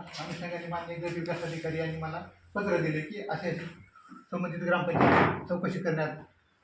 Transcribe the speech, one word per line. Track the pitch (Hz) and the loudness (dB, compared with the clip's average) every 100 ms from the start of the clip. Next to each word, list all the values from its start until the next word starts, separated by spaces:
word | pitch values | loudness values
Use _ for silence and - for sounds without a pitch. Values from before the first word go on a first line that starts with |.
| - - | -8 -10
अनुषंगाने | 165 165 175 175 170 | -8 -6 -6 -6 -4
माननीय | 170 170 165 | -6 -6 -6
गट | 175 170 | -4 -2
विकास | 170 170 | -2 -2
अधिकारी | 160 160 160 156 | -4 -4 -2 -2
यांनी | 160 160 | -2 -2
मला | 160 170 - - - 202 | -4 -6 -8 -16 -6 -2
पत्र | 185 170 | 2 4
दिले | 156 156 | 2 0
की | - - - | -2 -6 -4
असे | 156 175 | -4 -2
असे | - - - - - - - - | -4 -6 -12 -20 -20 -20 -20 -8
संबंधित | 175 180 175 | -4 -2 -2
ग्रामपंचायत | 175 175 170 - - - - - - | 2 2 4 6 8 8 6 2 -2
चौकशी | 180 180 - | -2 0 0
करण्यात | 175 160 156 - - _ _ _ | 0 2 0 -4 -12 _ _ _